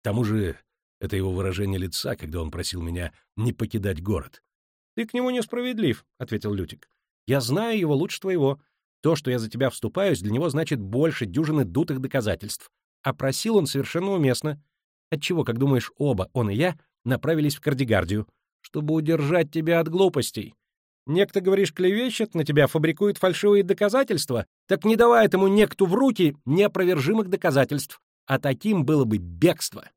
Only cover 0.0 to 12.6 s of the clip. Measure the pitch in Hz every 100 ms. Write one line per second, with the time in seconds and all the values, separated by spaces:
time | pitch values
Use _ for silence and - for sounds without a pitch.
0 | - 104 110 110 95 80 _ _ _ _
1 | 98 98 95 92 95 92 101 98 90 -
2 | 139 123 78 85 80 82 82 90 82 85
3 | 85 _ _ - 113 - 110 113 101 85
4 | 92 98 - - _ _ _ _ _ -
5 | 226 247 254 247 233 240 247 226 180 113
6 | _ _ 123 107 107 104 87 - _ _
7 | _ _ - 135 117 151 233 226 165 143
8 | 185 - 190 180 139 139 _ _ _ _
9 | 147 160 139 123 110 110 131 - 90 -
10 | 196 127 90 113 165 135 160 135 95 117
11 | 160 139 110 90 156 156 113 85 165 135
12 | 131 135 110 87 104 -